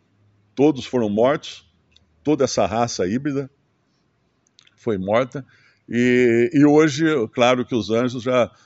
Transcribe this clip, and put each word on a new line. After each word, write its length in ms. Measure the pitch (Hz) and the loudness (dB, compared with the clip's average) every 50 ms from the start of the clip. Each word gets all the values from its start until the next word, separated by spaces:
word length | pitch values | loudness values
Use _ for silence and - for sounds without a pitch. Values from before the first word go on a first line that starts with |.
| _ _ _ _ _ _ _ _ _ _ _ | _ _ _ _ _ _ _ _ _ _ _
todos 300 | - 135 151 151 127 110 | 2 2 2 2 0 -6
foram 240 | - - 127 117 104 | -6 -4 -2 -2 0
mortos, 580 | 101 104 117 131 147 160 - - - - _ _ _ _ _ _ _ _ _ _ _ _ _ | 0 2 2 2 2 -2 -6 -12 -20 -20 _ _ _ _ _ _ _ _ _ _ _ _ _
toda 220 | 143 151 143 135 | -2 0 0 0
essa 200 | 123 - - 107 | -2 0 0 -2
raça 420 | 90 101 113 120 117 - - 95 90 | 0 0 -2 -2 -4 -2 -4 -4 -2
híbrida 420 | 104 127 143 151 139 135 139 131 _ _ _ _ _ _ _ _ _ _ _ _ _ _ _ _ _ _ _ _ _ _ _ _ _ | -2 -4 -4 -6 -6 -6 -8 -10 _ _ _ _ _ _ _ _ _ _ _ _ _ _ _ _ _ _ _ _ _ _ _ _ _
foi 220 | _ _ 120 107 95 | _ _ -6 -6 -4
morta. 480 | 92 95 104 117 135 127 - 147 131 - _ _ _ _ _ _ _ - | -4 -2 -2 -2 -2 -2 -8 -14 -16 -16 _ _ _ _ _ _ _ -6
E, 600 | 110 117 123 123 123 123 123 120 113 117 120 120 - | -4 0 0 2 2 2 2 2 2 2 0 0 2
e 120 | 143 147 | 4 4
hoje, 380 | 147 147 151 160 160 135 139 165 160 156 139 110 107 - | 6 6 4 4 2 0 -2 -2 -2 0 -2 -4 -4 -2
claro 320 | - 120 120 127 127 120 | 0 2 2 2 0 -2
que 100 | - 131 | -2 -2
os 140 | 117 104 90 | -4 -2 0
anjos 340 | 110 113 123 127 117 131 107 | -2 -2 0 -2 -4 -6 -6
já 260 | 131 127 127 117 98 - _ _ | -2 0 0 0 -2 -4 _ _